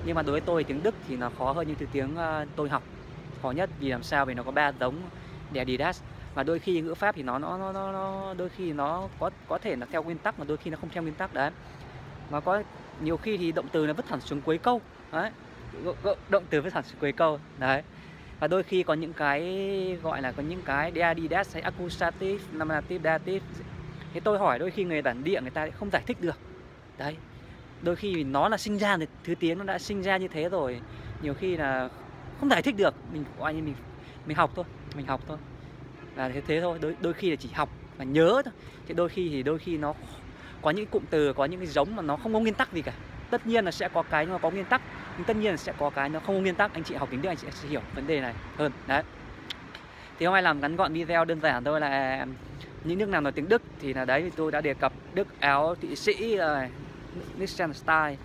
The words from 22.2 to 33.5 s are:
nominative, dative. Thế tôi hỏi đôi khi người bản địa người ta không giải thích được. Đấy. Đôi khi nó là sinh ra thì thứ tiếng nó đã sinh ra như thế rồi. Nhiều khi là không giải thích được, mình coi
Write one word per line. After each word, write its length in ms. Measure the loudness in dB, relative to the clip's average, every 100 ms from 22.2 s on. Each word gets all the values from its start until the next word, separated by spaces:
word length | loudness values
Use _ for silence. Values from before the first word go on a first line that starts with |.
| -2 -2 -6
nominative, 580 | -4 0 -2 -2 0 2
dative. 360 | 2 2 -4 -4 -12 -12 -12 -12 -12 -10
Thế 60 | -2
tôi 180 | 2 6
hỏi 200 | 6 4
đôi 120 | 2
khi 140 | 0
người 180 | 0 2
bản 220 | 2 0
địa 160 | 0 0
người 100 | 0
ta 160 | -2 -4
không 200 | -4 0
giải 120 | 0 0
thích 140 | -2
được. 180 | -2 -4 -12 -16 -18 -20 -18 -8
Đấy. 180 | -6 -6 -14 -18 -18 -18 -18 -4
Đôi 140 | 0 0
khi 280 | 0 0
nó 240 | 2 4 4
là 80 | 4
sinh 220 | 0 2
ra 180 | 4 4
thì 100 | 0 -6
thứ 100 | -4
tiếng 240 | 2 2 2
nó 60 |
đã 140 | -2 -4
sinh 240 | -2 -2
ra 140 | 2 2
như 120 | 2
thế 200 | -2 0
rồi. 320 | 2 0 -2 -8 -12 -12 -6
Nhiều 120 | -4
khi 220 | -2 0 0
là 320 | 2 2 0 -6 -16 -14 -14 0
không 100 | 6
giải 120 | 6
thích 140 | 6 6
được, 180 | 4 4 -8
mình 120 | -6 -6 -2
coi 160 | -2